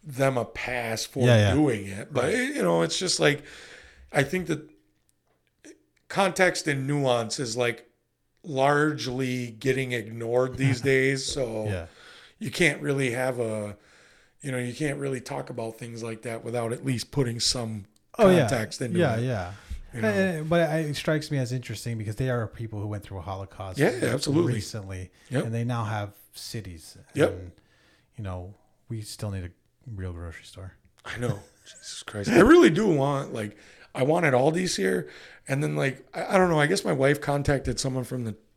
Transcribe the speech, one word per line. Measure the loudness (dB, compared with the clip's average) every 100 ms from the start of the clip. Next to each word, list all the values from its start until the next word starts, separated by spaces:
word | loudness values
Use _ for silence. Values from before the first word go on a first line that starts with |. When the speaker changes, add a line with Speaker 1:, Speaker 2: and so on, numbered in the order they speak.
Speaker 1:
them | -12 0 0 0
a |
pass | -4 -6 -6 -4 -4 -6 -6
for | 2 6
Speaker 2:
Yeah, | 6
yeah. | 6
Speaker 1:
doing | 4 4 0 -6
it, | -10 -6
but | -2 0
Speaker 2:
Right. |
Speaker 1:
it, | 0 -2 0
you |
know, | 2 2
it's | 2 -2
just | -2 2
like, | 2 0 -6 -20 -20 -20 -20 -20 -4
I | 0
think | 0 -2 -4
that | -6 -6 _ _ _ _ _ _ _ _ _ -20 -20 _ _ _
context | 0 0 4 2 2 -4
and | -4 -2
nuance | 0 2 0 0 -4
is, | -6 -2
like, | -2 -2 -12 _ _ _ _ _
largely | -8 0 4 4 2 -2 -6 -4 -4 -4 -6
getting | -4 -2 0 0
ignored | -4 -6 -8 0 2 2 2
these | 2 2
Speaker 2:
<laughs> | 4
Speaker 1:
days. | 4 4 0 -4
So | -4 -4 -2 -4
Speaker 2:
Yeah. | -4 -6 -16 -20 -20 -20 _
Speaker 1:
you | -10
can't | 0 2 2
really | -2 0 0
have | 0 -2 -2
a, | -2 -4 -6 -10 _ -20 _ _ _ _
you | -8
know, | -6
you | -6
can't | -4 -4 -2
really | -4 -6
talk | -6 -10 -8
about | -8 -8 -8
things | -12 -10
like | -10 -8
that | -8 -8
without | -4 -4 -2
at | -4 -2
least | -2 -2
putting | 0 0 0
some | -2 -2 -4 -8 -10 _ _ 4
Speaker 2:
Oh, | 6
yeah. | 8 4
Speaker 1:
context | 0 -2 -6
into | -2 2
Speaker 2:
Yeah, | 2 2
Speaker 1:
it. | -2
Speaker 2:
yeah. | -2 -4 -10 -12 -14 -12
Speaker 1:
You | -4
know? | 0 2 0 0
Speaker 2:
Uh, |
but | 0 2 2
I, | 0
it | -2 -2
strikes | 0 -2 0
me | -2
as | -2
interesting | -4 -6 -8 -6 -6
because | -6 -2
they | 0
are | 0 -2
people | -6 -8 -6
who | -4
went | -6
through | -8 -10
a |
Holocaust | -8 -8 -10 -12 -10 0
Speaker 1:
Yeah, | 2 2
absolutely. | -2 -2 0 2 2
Speaker 2:
recently, | 0 -4 -10 -10 -10 -10 _ _
Speaker 1:
Yep. | -4 -2
Speaker 2:
and |
they | -4
now | -2 -2 -2
have | -4 -6 -10 -20
cities. | -16 -12 -10 -12 -14 -18 -20 -12
Speaker 1:
Yep. | 0 0
Speaker 2:
And, | 0 -12 -18 _ _ _ _ _ -12
you |
know, | -8 -8 -10 -16 _ _ _
we | -12
still | -10 -8 -8
need | -6 -8
a | -14 _ _ -16 -10
real | -8
grocery | -8 -12 -14 -18
store. | -16 -16 -18 _ _ -14
Speaker 1:
I | -6
know. | -4 -4 -8
<laughs> | _ -20
Jesus | -20 -16 -14
Christ. | -10 -6 4
I | 8
really | 10 12 10
do | 6 4
want, | 4 2 0 -4
like, | -6 -6 -8 -20 -20 -14 -2
I |
wanted | 2 4 4
Aldi's | 6 4 2 -2 0
here. | 0 0 -4 -14 -20 -20 -6
And | -2
then, | -2 0
like, | -2 -2 -12
I, | -8 0 4
I |
don't | 4
know. | 4
I | 2
guess | 2 0
my |
wife | 2 4 2
contacted | 0 -2 2 0 0 -2
someone | -2 -4
from | -4 -6 -6
the | -8 _